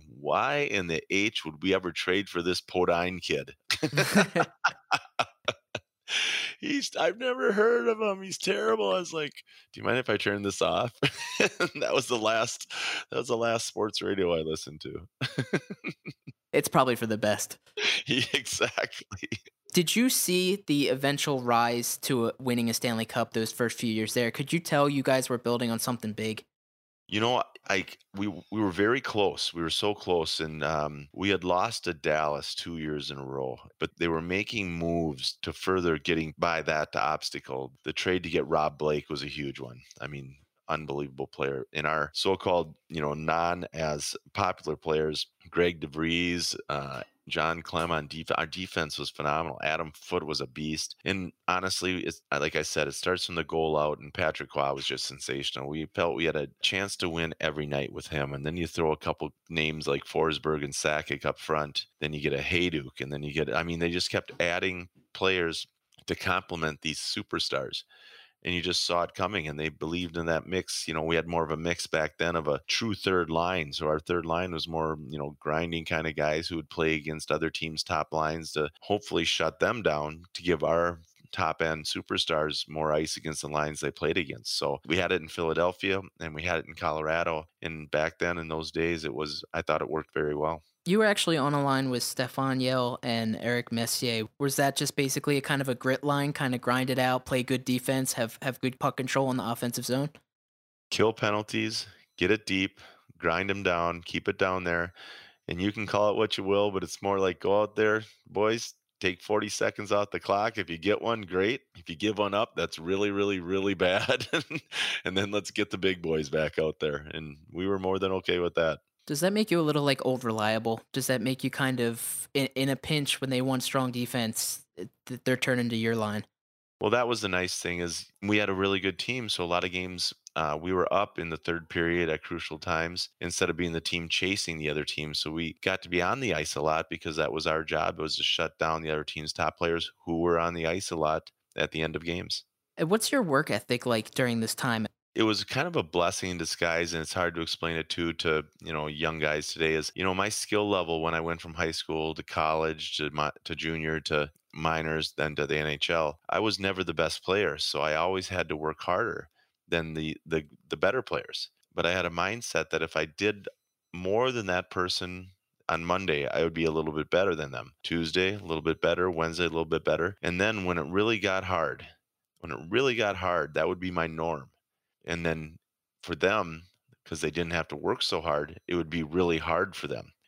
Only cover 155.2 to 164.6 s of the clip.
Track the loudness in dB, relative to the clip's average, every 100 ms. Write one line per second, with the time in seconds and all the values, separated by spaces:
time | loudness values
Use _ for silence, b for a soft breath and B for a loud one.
155.2 | -2 -2 0 0 0 -2 0 2 0 -4
156.2 | -4 0 0 0 0 0 -2 0 0 -2
157.2 | 0 2 2 0 -2 0 0 2 0 -2
158.2 | -2 -4 -2 -2 -4 -2 0 0 0 -6
159.2 | -12 _ _ _ -4 -2 -2 -4 -4 -6
160.2 | -2 -2 -2 -12 -10 0 2 2 -2 -4
161.2 | -6 -10 -10 _ _ -2 0 2 0 0
162.2 | -2 -2 -2 -2 0 -2 -2 -2 -4 0
163.2 | 0 0 -8 -16 _ _ _ -6 0 2
164.2 | 2 0 0 0